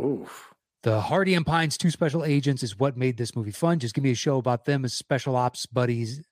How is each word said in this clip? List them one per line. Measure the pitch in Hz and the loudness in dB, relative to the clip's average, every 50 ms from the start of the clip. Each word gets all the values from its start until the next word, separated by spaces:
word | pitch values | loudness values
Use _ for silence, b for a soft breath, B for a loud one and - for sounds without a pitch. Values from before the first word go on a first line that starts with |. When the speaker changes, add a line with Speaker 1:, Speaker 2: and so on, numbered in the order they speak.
| - | -2
Speaker 1:
Oof. | 139 135 98 - - - - - - - _ _ _ _ _ - | -2 -2 -2 -6 -12 -16 -20 -20 -20 -20 _ _ _ _ _ 0
Speaker 2:
The | 117 107 110 | 0 2 2
Hardy | 101 - 151 185 190 190 185 | 0 2 2 2 4 4 2
and | 170 156 | 2 2
Pine's | - 160 165 165 151 - | 2 2 2 2 0 -2
two | - - 170 | 0 0 0
special | - - 175 151 135 165 151 | 2 2 0 0 0 0 0
agents | 156 143 143 127 143 135 127 131 | 2 2 2 4 2 0 0 -2
is | 110 98 98 | -6 -2 0
what | 135 143 123 | 0 0 0
made | 123 127 131 123 113 | 0 0 0 0 -2
this | 120 - - | -4 -6 -4
movie | 127 110 104 | -6 -6 -6
fun. | 101 - 165 170 170 165 | -4 0 2 2 2 2
Just | 123 113 - | 0 -2 -2
give | 147 139 | 0 2
me | 135 120 | 2 0
a | |
show | 104 - 151 139 131 | 2 0 0 0 0
about | 117 127 123 120 - | 2 0 0 0 0
them | - 143 139 131 | 0 0 0 0
as | 120 - | -2 -6
special | - - - 143 127 - 139 127 | -6 -4 -2 -2 -2 0 0 0
ops | 123 123 123 - - - | 2 2 0 -2 -4 -12
buddies, | - - 127 123 120 120 117 117 110 127 143 - _ | -4 -2 0 0 2 0 -2 -2 -4 -6 -10 -14 _